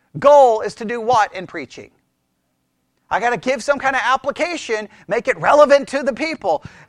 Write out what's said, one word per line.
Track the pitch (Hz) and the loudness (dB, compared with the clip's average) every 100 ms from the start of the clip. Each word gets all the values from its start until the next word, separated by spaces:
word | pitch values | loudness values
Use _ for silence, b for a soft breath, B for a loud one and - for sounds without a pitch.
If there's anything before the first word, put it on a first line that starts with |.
| _ 151 | _ 0
goal | 277 285 262 220 | 6 6 6 4
is | 208 - | -4 -8
to | 220 | -10
do | 240 | -6
what | 220 240 202 190 | -2 0 0 -4
in | 175 | -12
preaching? | 170 127 - 104 _ _ _ _ _ _ _ _ _ _ _ _ | -12 -14 -16 -20 _ _ _ _ _ _ _ _ _ _ _ _
I | 180 | -4
gotta | 233 226 | -2 -4
give | 254 269 | -4 -4
some | 240 277 | -2 -2
kind | 269 262 | -2 -2
of | |
application, | 220 269 285 - 330 330 - 214 214 b - | -2 -2 -4 -6 -6 -6 -6 -8 -8 b -6
make | 226 262 | -4 -2
it | 190 | -2
relevant | 165 294 285 285 - | 2 4 6 4 2
to | 277 | -4
the | 277 | -4
people. | 233 320 302 196 147 B B | -4 -6 -6 -4 -4 B B